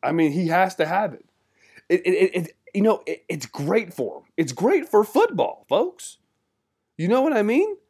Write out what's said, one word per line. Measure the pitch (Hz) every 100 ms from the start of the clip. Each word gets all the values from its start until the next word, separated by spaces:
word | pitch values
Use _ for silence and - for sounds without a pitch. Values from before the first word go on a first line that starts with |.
I | 131
mean, | 165 156
he | 151 170
has | 170 185
to | - 156
have | 185 208
it. | 120 - _ _ _ _ - _
It, | 180
it, | 180
it, | 185 190
it, | - 160 _ -
you | 202
know, | 220 196 -
it, | - _
it's | 156 -
great | - 147 208 185
for | - 113 -
him. | _ -
It's | 156
great | 127 202 370 -
for | 208
football, | 208 262 466 226 123 - _
folks. | 170 349 - - - _ _ _ _ _ _ _ -
You | 170
know | 247
what | 285
I | 254
mean? | 208 254 427 403 _